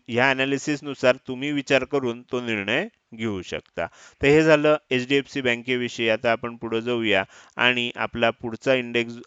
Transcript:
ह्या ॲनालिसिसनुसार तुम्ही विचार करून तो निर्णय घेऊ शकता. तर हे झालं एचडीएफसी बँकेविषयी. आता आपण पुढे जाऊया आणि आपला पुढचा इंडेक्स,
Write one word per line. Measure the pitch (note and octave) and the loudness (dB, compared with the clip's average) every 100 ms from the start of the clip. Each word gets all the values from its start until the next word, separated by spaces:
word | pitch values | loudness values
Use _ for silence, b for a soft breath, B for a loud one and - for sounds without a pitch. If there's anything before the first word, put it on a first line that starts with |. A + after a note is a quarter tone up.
| - | -4
ह्या | A#2 C3+ | 2 2
ॲनालिसिसनुसार | C3 C3+ C#3 D#3 D3 D3 C3 B2+ C3 - | 2 0 -2 -2 -6 -6 0 2 2 -2
तुम्ही | B2+ C#3+ | -8 -4
विचार | D3 C3+ C3+ | -4 0 0
करून | B2+ C#3 B2+ A#2 | 2 -2 -2 -6
तो | B2 B2 | -6 -6
निर्णय | A#2+ A2 G2 C3 A3 - _ A2 | -2 -4 -2 -2 -4 -10 _ -8
घेऊ | A2 F#2+ | -6 -4
शकता. | F2 D#2 - - E2 B B _ | -6 -10 -10 -8 -8 B B _
तर | C#3 | 4
हे | D3+ | 6
झालं | D#3+ D3+ D3+ D3+ - | 6 6 6 2 2
एचडीएफसी | B2+ B2 C#3 C3 C#3 | -2 2 0 0 -2
बँकेविषयी. | B2+ A#2+ A#2 B2 A#2+ - A2+ | -2 -2 -2 -2 -2 -2 0
आता | A2 A#2+ | 2 2
आपण | A#2 A#2+ A#2 | 0 -2 -8
पुढे | A#2 A2+ | -4 -4
जाऊया | A#2 A#2+ A2 G2 F#2+ B B - | -2 -2 2 2 0 B B 0
आणि | B2 B2 A#2+ A2 | 2 2 -2 -4
आपला | A2 A#2 A#2 | -6 0 0
पुढचा | A2+ A#2+ A2 C3+ | 0 -8 -6 0
इंडेक्स, | C3 A#2+ A#2+ A#2 A#2 | 0 0 -2 -2 -6